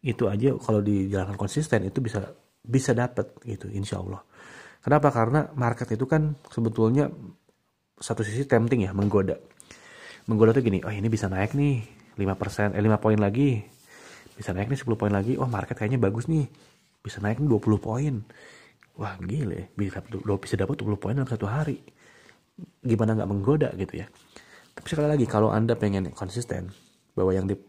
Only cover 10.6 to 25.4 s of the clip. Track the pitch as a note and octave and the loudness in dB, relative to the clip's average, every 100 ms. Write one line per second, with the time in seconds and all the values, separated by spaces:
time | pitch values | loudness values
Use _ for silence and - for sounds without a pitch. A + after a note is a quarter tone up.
10.6 | A#2+ F#2+ E2 G#2 G#2+ A2 G2+ F#2 G#2 C#3 | 4 0 -2 -4 0 0 -2 0 0 2
11.6 | C#3+ C3 G#2+ - - - G2 G2 G2+ - | 0 0 -4 -16 -20 -4 -2 0 -4 0
12.6 | G#2 F#2+ G#2+ G#2+ A2 G#2+ G2+ A2 C#3+ A#2 | 0 2 4 4 4 4 2 2 2 2
13.6 | G2+ - _ - - - - - G#2 F#2 | -4 -18 _ -20 -20 -20 -20 -14 -6 -4
14.6 | G#2 C3+ A#2+ G#2+ G#2 G2+ G2+ C3+ B2+ G#2+ | -2 -4 -2 0 2 0 0 0 -2 -2
15.6 | - A#2+ G#2+ B2+ G#2 A2 A#2+ D#3+ C3+ - | -4 -4 -2 2 0 0 -2 -2 -2 -6
16.6 | - _ _ _ - - G2+ A2 D3+ A2 | -20 _ _ _ -14 -6 -4 0 2 2
17.6 | - G#2+ - A2+ D3 B2 G#2+ - - - | 4 0 0 -4 -2 -4 -8 -18 -20 -20
18.6 | - _ _ - G2+ F#2+ F#2 A#2+ A#2+ - | -20 _ _ -10 -10 -8 -6 -4 -4 -4
19.6 | F2+ - G2+ G2 - G2 G2+ G2 - G#2+ | -10 -6 -6 -4 -10 -10 -2 -2 0 -2
20.6 | F#2+ - G#2 G2+ F#2 B2+ C3 A2+ G2+ B2 | 0 -2 -2 -2 -2 -2 -2 -2 -2 -2
21.6 | D#3 C3+ - _ - - - _ _ - | -4 -6 -10 _ -20 -20 -20 _ _ -20
22.6 | F3+ _ C3 A2+ A2 A2 F#2+ G2+ G2+ D3+ | -20 _ 0 2 2 2 0 0 2 2
23.6 | D3+ F2+ F#2+ - - - _ - - - | 2 -2 -6 -6 -12 -16 _ -20 -20 -20
24.6 | _ - - D#3 D3 D3+ A2+ G#2+ | _ -20 -8 -2 2 2 2 4